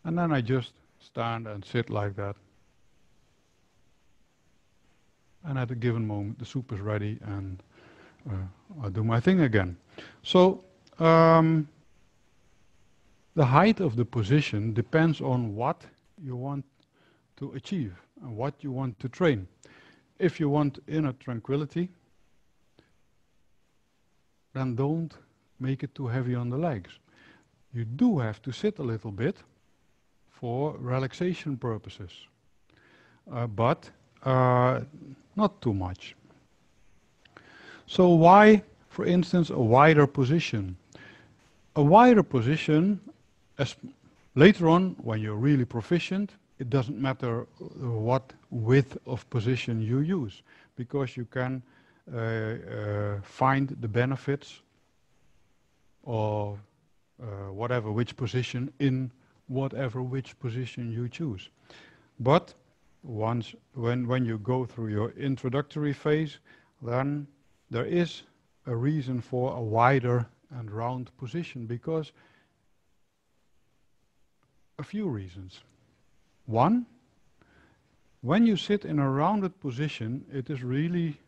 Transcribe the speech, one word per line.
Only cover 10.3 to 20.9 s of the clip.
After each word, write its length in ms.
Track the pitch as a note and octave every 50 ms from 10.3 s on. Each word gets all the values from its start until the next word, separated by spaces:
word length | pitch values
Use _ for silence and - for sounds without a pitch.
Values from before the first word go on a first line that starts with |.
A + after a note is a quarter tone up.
| - F#3 F3+ F#3+ F#3+ - - - _ _ _ - - -
um, 680 | E3 E3 E3 E3 E3 E3 E3 E3 D#3+ D#3+ D#3+ D#3 D3 D3 _ _ _ _ _ _ - _ _ _ _ _ _ _ _ _ _ _ _ _ _ _ _ _ _ _ _ _ _ _ _ _ _
the 100 | E3 C#3+
height 360 | A#2+ C3 D3 F#3 A3 A3 -
of 160 | F#3+ C#3+ A2
the 80 | A#2 A#2
position 680 | - - A#2 G#2 F#2+ C#3 D3+ C#3+ - - G#2 G#2 A2+ G#2+
depends 460 | A#2 A2 - - D#3+ D#3+ E3 D3 -
on 320 | C3 C3+ B2+ B2 A#2+ A2 G2+
what 280 | G#2 A#2+ D3 F3 _ - - _ _ _ _ _ -
you 140 | D#3+ C3 B2
want 280 | B2 B2+ C#3 C#3+ C#3 C3+ _ _ _ _ _ _ _ _ _ _ _ _ _ _
to 160 | - C#3 -
achieve 420 | - C3+ - - G3+ F3+ C3 G2 F2+ - _ _ _ -
and 140 | F3+ C3 A2
what 180 | G2+ B2+ C#3+ - _
you 120 | - C#3+
want 260 | B2+ B2+ C3+ B2+ A2+ _
to 80 | - B2
train. 380 | - - F#3 E3 C3 G2+ F#2 - _ _ - - - - - - _ _ _ _ _ _
If 200 | F#3+ E3+ - -
you 100 | D#3 C#3+
want 300 | C#3+ D3+ D3 C#3+ C#3 - _
inner 260 | -